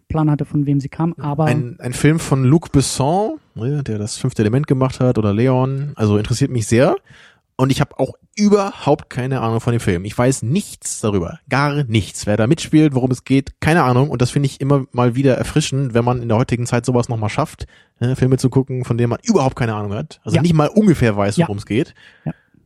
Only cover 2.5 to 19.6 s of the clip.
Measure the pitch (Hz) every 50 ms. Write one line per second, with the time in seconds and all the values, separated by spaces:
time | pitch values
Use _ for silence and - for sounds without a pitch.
2.5 | 147 170 - - - 139 127 - - - 131 143 170 196 214 220 320 302 _ _
3.5 | - - 110 131 147 147 135 117 110 104 104 107 - - - 131 - - 110 104
4.5 | 110 135 151 - 139 131 131 127 - - 131 127 120 113 107 104 98 107 120 131
5.5 | 131 127 131 131 135 135 143 147 - - 110 104 104 104 107 - 123 - 143 123
6.5 | 127 120 107 - 113 113 139 185 381 392 _ _ - - - - _ _ _ _
7.5 | _ - 131 135 131 139 - - - - 131 127 - _ _ _ - - 208 208
8.5 | 202 202 196 196 - - - 139 147 151 - - - 123 120 131 135 123 107 113
9.5 | 113 113 - 123 117 113 - 110 90 87 95 104 - - 120 131 135 - - 113
10.5 | 151 202 - - - - - - - - - 110 101 95 82 - - - _ -
11.5 | 123 135 143 147 143 147 143 113 110 110 98 - - - - 104 104 107 110 117
12.5 | 160 - - - - 156 156 151 135 123 123 127 127 - - - 131 139 - -
13.5 | - - - 156 160 175 139 127 123 123 139 151 143 120 139 123 - 147 143 139
14.5 | - - 139 135 143 139 131 - - 123 123 123 117 131 139 135 120 - 117 -
15.5 | - 156 151 - 135 135 143 127 107 117 117 123 123 123 123 117 110 113 131 -
16.5 | 120 110 120 - 123 120 117 - 123 123 120 - 117 110 107 104 - - 147 -
17.5 | - - - - _ _ _ _ _ - 120 123 131 - 131 127 135 127 - 127
18.5 | - 135 131 - 131 127 120 - 120 113 120 120 120 - - 240 214 170 135 131
19.5 | - -